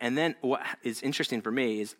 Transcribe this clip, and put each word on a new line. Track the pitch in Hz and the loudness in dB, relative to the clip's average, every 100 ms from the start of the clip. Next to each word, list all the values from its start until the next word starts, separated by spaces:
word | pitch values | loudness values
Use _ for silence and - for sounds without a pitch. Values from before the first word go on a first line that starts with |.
And | 120 131 | 0 2
then | 165 - | 2 2
what | 127 135 - - | 0 0 -2 -6
is | 123 110 | -6 -4
interesting | 135 - 156 120 | -2 0 0 0
for | 110 | 0
me | 123 123 107 | 2 2 0
is, | 107 - | -2 0